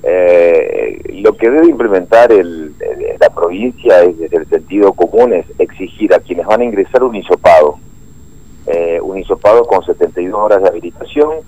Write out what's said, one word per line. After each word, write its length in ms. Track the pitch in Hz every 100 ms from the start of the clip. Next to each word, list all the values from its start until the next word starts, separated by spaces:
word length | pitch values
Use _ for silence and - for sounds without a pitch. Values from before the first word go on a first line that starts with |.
| -
Eh, 1120 | 92 90 87 85 82 - 50 55 - - 92
lo 140 | 107 104
que 140 | 113
debe 160 | 143 170
implementar 640 | 135 117 95 87 95 120
el, 420 | 107 87 80 78 73
el, 400 | - 69 - -
la 120 | -
provincia 760 | - 85 92 123 - 117 92
es, 120 | 87 80
desde 180 | 80 85
el 100 | 76
sentido 440 | 82 80 95 101
común, 400 | - 87 110 123
es 140 | 95 80 -
exigir 560 | 90 - 92 - -
a 60 | 87
quienes 260 | - 87 87
van 140 | 110
a 40 |
ingresar 380 | 120 101 90 127
un 140 | 127 110
hisopado, 600 | 85 87 87 80 76 - - - - - - - - - -
eh, 320 | 85 85 85
un 160 | 87 95
hisopado 460 | 87 98 101 113
con 200 | 117 98
setenta 360 | 87 85 85 90
y 60 | 90
dos 120 | 101
horas 220 | 107 101
de 60 | 95
habilitación 600 | 87 85 82 - 147 151 160